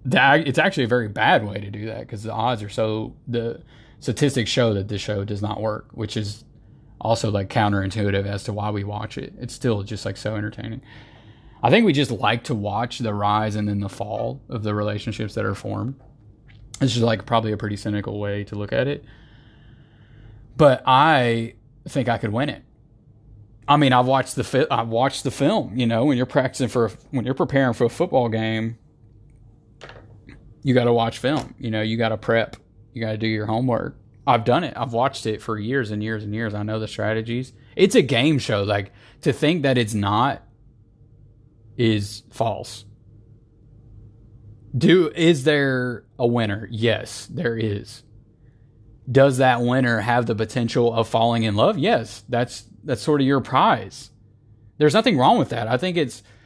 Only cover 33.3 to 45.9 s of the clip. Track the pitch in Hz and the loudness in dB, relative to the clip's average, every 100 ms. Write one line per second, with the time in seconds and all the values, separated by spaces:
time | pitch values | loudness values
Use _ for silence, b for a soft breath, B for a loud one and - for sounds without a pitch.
33.3 | 107 101 110 127 117 - - - - - | -2 -2 -2 0 -2 -4 -10 -20 -6 0
34.3 | 120 110 131 156 - 120 117 135 - 113 | 2 2 0 0 -6 -4 -2 -2 -2 -6
35.3 | 107 - 107 107 135 107 104 107 110 104 | -6 -6 -6 -4 -2 -2 -4 -6 -6 -6
36.3 | 107 113 104 104 110 107 - 107 110 113 | -6 -6 -6 -6 -6 -6 -4 -2 -2 -2
37.3 | 120 127 b b - 190 240 131 123 143 | -6 -8 b b 2 4 4 4 4 2
38.3 | 147 - 104 101 104 101 b b b - | 2 0 0 0 -2 -4 b b b -2
39.3 | 123 151 170 139 123 110 110 101 104 135 | 0 0 2 2 2 0 0 0 2 0
40.3 | - - _ - _ _ _ - - - | -2 -12 _ -20 _ _ _ -20 -20 -20
41.3 | _ _ _ - - 113 107 101 - - | _ _ _ -12 0 2 2 -2 -10 -10
42.3 | - 117 95 - - - - - - - | -4 -4 -4 -10 -16 -20 -20 -20 -20 -20
43.3 | - _ _ - - - - - - - | -20 _ _ -20 -20 -20 -20 -20 -20 -20
44.3 | - - - - 127 160 180 156 - 165 | -20 -20 -20 -10 0 4 4 4 2 4
45.3 | 156 135 147 139 131 123 | 4 2 2 2 0 -2